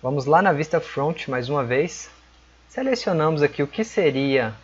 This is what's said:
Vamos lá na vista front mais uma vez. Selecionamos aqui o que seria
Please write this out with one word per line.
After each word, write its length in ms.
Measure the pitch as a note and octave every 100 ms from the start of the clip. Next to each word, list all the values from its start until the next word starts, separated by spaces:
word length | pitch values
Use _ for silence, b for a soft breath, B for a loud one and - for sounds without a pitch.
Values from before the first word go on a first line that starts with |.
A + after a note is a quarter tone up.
Vamos 220 | B2+ C#3+
lá 160 | C3 D#3
na 100 | G3
vista 300 | D3 D#3 E3+
front 480 | - - C#3+ E3 -
mais 220 | B2+ A#2+
uma 120 | D3
vez. 480 | B2 B2 E3+ - - - _ _ _ _ _
Selecionamos 760 | - C4 B3+ - E3+ D#3 D#3
aqui 220 | D3 -
o 20 | C#3+
que 160 | -
seria 720 | A3 - E3+ C3 C#3 C3+ A2+ A2